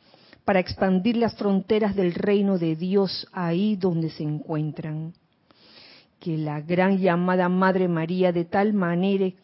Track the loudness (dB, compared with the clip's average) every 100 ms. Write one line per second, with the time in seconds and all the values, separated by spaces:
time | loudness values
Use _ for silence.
0 | _ _ _ -8 0 0 0 -2 0 2
1 | 0 0 -2 -2 0 0 0 0 0 0
2 | 0 0 0 2 2 0 0 -2 0 0
3 | 0 -2 -10 -6 -2 0 0 0 0 0
4 | -4 -4 -6 -6 -6 -4 -4 -6 -8 -8
5 | -10 -14 _ _ _ _ _ -20 -20 -20
6 | _ _ -6 -4 -4 -6 -2 2 4 4
7 | 2 2 2 2 2 2 2 2 0 0
8 | -2 0 0 0 -2 0 0 0 0 0
9 | 0 0 -2 -4